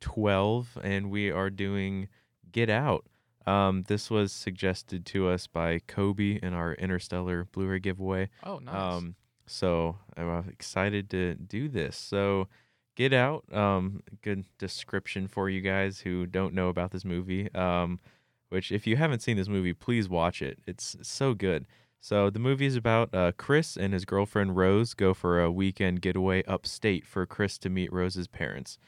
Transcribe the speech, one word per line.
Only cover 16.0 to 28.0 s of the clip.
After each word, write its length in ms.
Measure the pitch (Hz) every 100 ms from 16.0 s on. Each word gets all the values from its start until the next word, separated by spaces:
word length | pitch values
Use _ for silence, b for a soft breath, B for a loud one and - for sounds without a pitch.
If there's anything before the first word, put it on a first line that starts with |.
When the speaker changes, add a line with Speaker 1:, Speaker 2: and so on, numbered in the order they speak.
Speaker 1:
who 260 | 92 90 87
don't 280 | 92 92
know 140 | 95 90
about 240 | 87 90
this 120 | 90
movie, 480 | 95 87 92 92 101
um, 440 | 92 90 87 87 90 b b b b _
which 200 | 92 -
if 160 | 104 110
you 100 | 127
haven't 260 | 160 120
seen 160 | - 104
this 100 | 95
movie, 240 | 98 90
please 360 | 87 - 117 95
watch 320 | 87 85 -
it. 180 | 67 - -
It's 280 | - - -
so 320 | - - 135
good. 320 | 104 95 78 65 b b b
So 300 | - 104 101
the 80 | 107
movie 280 | 127 135 139
is 100 | 127
about, 360 | 113 113 113
uh, 180 | 92 87 -
Chris 400 | - 147 165 -
and 160 | 98
his 120 | 92
girlfriend 520 | 95 98 101 104 98 92
Rose 380 | 92 104 117
go 200 | - 95
for 280 | 92 90 87
a 80 | 85
weekend 500 | 90 95 90 95 90
getaway 420 | 92 92 95 95
upstate 600 | - 95 - - 110 87 -
for 200 | 98 90
Chris 320 | - 98 -
to 120 | 95
meet 220 | 92 90
Rose's 360 | 90